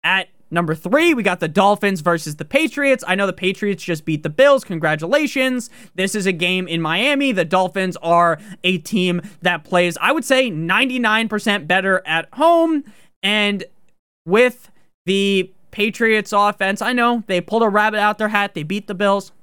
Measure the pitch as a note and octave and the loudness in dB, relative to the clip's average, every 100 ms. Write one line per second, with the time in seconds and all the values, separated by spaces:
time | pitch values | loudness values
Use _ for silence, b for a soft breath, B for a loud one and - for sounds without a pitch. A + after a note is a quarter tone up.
0 | E3 F#3+ F3+ - _ E3 E3+ D#3+ F#3+ C4+ | 2 0 -2 -16 _ -4 -2 -4 0 2
1 | E4+ C4+ G3+ F3+ D#3+ D#3 G3 G#3 G3+ F#3+ | 4 2 0 -2 -2 2 2 2 0 0
2 | D3+ E3+ D#3 D3+ D#3 C#4 D#4+ - C#4 C4 | 0 -2 -4 -10 -2 0 0 0 0 0
3 | F3 F#3 G3 F#3 F#3 F#3+ G#3 F#3+ - D#3+ | 0 -2 -2 -2 -4 -2 -4 -4 -4 -6
4 | D#3+ D3+ D3+ D3+ C#4 C4+ - E3 D#3 D3+ | -2 -4 -4 4 4 4 0 -4 -2 -2
5 | E3 C#4+ D4 C#4 C4 B3+ - B B - | 0 0 0 -2 -2 -2 -8 B B -4
6 | F#3+ G#3+ F#3+ F3 F3 F#3 F#3 E3 D#3+ E3+ | -4 0 -2 -2 -2 -2 -2 -4 -2 0
7 | C4 C#4 C#4 G#3+ F3+ F#3 F#3 F#3+ F#3+ - | 0 0 0 0 0 0 0 -2 -4 -4
8 | E3+ E3+ F3 D#3 G#3+ F#3 F3+ F#3 - - | 2 4 4 0 -8 -4 -2 -2 -2 0
9 | F3+ F3 B B F3 E3+ - F3+ F3 E3+ | 0 -2 B B -2 -2 0 0 0 0
10 | F#3 D#4 - C4 C4 D#3 E3 G3 C4 B3+ | 0 0 0 0 0 -4 -2 0 0 0
11 | A3+ A3 A3+ G#3 G#3 G3+ D3+ F#3 F#3+ F#3 | 0 0 0 -2 -2 -2 0 0 2 -2
12 | - E3 E3 - D#4+ E4+ E4 D#4 C#4+ B | 0 -4 -4 0 4 4 2 0 -4 B
13 | B _ G3 G#3+ G#3 G3+ - - - _ | B _ -2 0 0 -2 -8 -18 -20 _
14 | _ _ - G3+ B3 A#3+ - - _ _ | _ _ 0 4 4 0 -20 -20 _ _
15 | - G3 G3 G3 F#3 - - - G#3+ - | -2 0 2 2 -2 -10 -18 -4 -4 0
16 | A3+ G#3+ G#3+ G#3 G#3 G3+ F#3+ G3 G#3 B3+ | 2 2 0 0 0 0 -4 -2 -2 0
17 | A#3+ A#3+ G3+ F#3 F3 A3 A3+ G3+ G#3+ G#3+ | 0 0 -2 -4 -2 0 2 2 0 2
18 | G#3 G#3+ G#3+ G#3+ G3+ - D3+ G3+ G3+ F#3 | -2 0 -2 0 -2 -6 -6 -6 -6 -2
19 | G3+ G3+ G3 - | 0 0 -4 -20